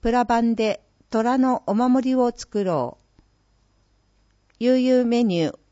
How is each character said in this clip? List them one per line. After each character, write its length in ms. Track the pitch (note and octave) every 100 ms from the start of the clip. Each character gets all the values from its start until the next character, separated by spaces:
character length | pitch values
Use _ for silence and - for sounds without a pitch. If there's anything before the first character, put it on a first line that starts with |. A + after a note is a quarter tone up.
プ 100 | A#3
ラ 100 | B3
板 320 | A#3+ A#3 A#3
で 320 | A3+ A3 - _ _ _
虎 300 | A3 A3+ B3+
の 240 | C4 B3+ -
お 80 |
守 360 | G#3 B3+ B3+ B3+
り 60 | C4
を 160 | A#3+
作 320 | A#3 - G#3+
ろ 360 | F#3+ D#3+ B2 -
う。 220 | _ _ _ _ _ _ _ _ _ _ _ _ _ _ _ _
悠 380 | A#3 B3+ B3+ B3+
々 120 | A#3+
メ 140 | A#3+
ニ 220 | A#3+ F3 D#3
ュ 60 |
ー 80 | - _